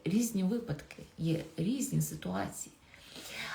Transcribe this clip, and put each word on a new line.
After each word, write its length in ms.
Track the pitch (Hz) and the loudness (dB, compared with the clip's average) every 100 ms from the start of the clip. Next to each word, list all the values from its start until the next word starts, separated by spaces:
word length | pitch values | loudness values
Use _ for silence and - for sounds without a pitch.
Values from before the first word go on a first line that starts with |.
різні 400 | - 202 233 196 | 2 4 4 4
випадки, 580 | 185 233 - 147 - - - - | 2 2 0 -4 -6 -16 -14 -2
є 260 | 160 160 - - | 2 2 0 -2
різні 460 | 185 269 226 156 | 0 2 2 2
ситуації. 720 | 151 156 175 190 175 - - - - - - - - - - | 2 -2 -2 -2 -2 -4 -12 -14 -20 -20 -18 -14 -12 -8 -8